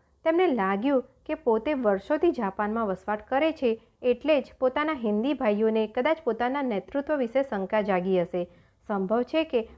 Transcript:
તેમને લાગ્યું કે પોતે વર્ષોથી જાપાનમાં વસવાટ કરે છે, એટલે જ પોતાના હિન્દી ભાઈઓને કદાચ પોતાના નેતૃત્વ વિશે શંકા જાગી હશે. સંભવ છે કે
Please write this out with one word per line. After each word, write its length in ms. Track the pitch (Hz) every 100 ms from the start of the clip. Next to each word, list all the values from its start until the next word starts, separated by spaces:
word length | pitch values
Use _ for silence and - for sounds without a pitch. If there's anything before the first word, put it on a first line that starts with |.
| _ _ 320
તેમને 220 | 330 370
લાગ્યું 500 | 247 190 202 254 277 - _ -
કે 100 | 311
પોતે 380 | - 220 220
વર્ષોથી 580 | 294 226 196 - 302 339
જાપાનમાં 580 | 294 202 190 208 220 220
વસવાટ 380 | 185 - 214 214
કરે 240 | 262 311
છે, 200 | 311 254 226 - _
એટલે 340 | 254 247 277 302
જ 160 | - -
પોતાના 420 | 254 262 302 302
હિન્દી 320 | 226 208 254 294
ભાઈઓને 400 | 220 208 220 220 214
કદાચ 380 | 233 262 320 -
પોતાના 400 | 220 240 277 269
નેતૃત્વ 500 | 202 - 277 285 302
વિશે 220 | 240 269
શંકા 380 | 269 202 190 214
જાગી 380 | 202 185 180 185
હશે. 240 | 170 180 175 - _ _ _
સંભવ 340 | 202 190 220
છે 200 | 247 311
કે 180 | 320 247 226